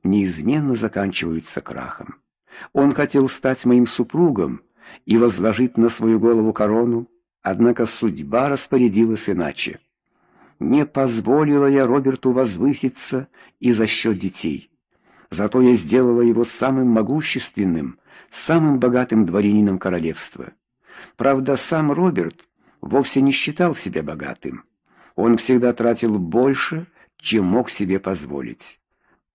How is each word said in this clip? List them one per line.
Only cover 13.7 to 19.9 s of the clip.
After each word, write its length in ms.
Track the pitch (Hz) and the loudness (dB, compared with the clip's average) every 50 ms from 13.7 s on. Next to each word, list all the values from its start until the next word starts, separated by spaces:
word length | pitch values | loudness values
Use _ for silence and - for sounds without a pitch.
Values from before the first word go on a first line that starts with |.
за 140 | 117 107 113 | 2 2 2
счет 320 | 107 - - - 117 104 92 | 0 0 -2 -2 -2 -2 -2
детей. 520 | - 95 - - - 82 73 - - _ _ _ _ _ _ _ _ _ _ _ _ - | -4 -8 -8 -6 -6 -6 -6 -6 -10 _ _ _ _ _ _ _ _ _ _ _ _ -12
Зато 320 | - 82 104 104 - 127 | -6 -4 -2 0 2 4
я 100 | 127 123 | 4 6
сделала 480 | 123 110 85 73 110 127 131 123 120 120 | 4 4 2 2 2 2 4 4 2 4
его 240 | 120 117 113 113 120 | 4 2 2 2 0
самым 440 | 113 - - 123 131 131 131 131 123 | -2 -4 -4 -2 -2 0 0 2 2
могущественным, 1120 | 113 113 107 98 139 156 156 - - 131 - - - 107 101 92 82 80 71 64 - _ _ _ - - - _ | 2 2 0 0 -2 -4 -4 -4 -6 -8 -8 -8 -6 -4 -2 -2 -2 -2 -4 -8 -12 _ _ _ -20 -20 -20 _
самым 480 | - - - - 160 170 156 151 143 127 | -14 -10 -4 0 2 2 4 4 2 2
богатым 460 | 123 127 123 127 127 123 113 110 104 | 2 2 2 0 0 0 2 2 2
дворянином 520 | 82 85 101 104 104 104 107 104 101 95 92 | 2 0 0 2 2 4 4 2 2 0 -2
королевства. 760 | - 95 | -4 -4